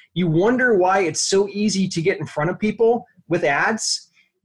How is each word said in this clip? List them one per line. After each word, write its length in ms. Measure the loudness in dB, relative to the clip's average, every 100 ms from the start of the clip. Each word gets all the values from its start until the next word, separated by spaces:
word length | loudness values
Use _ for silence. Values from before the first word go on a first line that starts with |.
| _
You 120 | -2 0
wonder 500 | 2 2 2 2 4
why 240 | 4 2
it's 220 | 0 -2
so 260 | 0 0 0
easy 400 | -2 -2 0 -2
to 140 | -2
get 160 | -2 -2
in 80 | -6
front 240 | -4 -4
of 80 | -2
people 480 | -4 2 2 0 -4 _ -6
with 160 | -2
ads. 680 | 0 0 0 -2 -4 -6 -10 _ _ _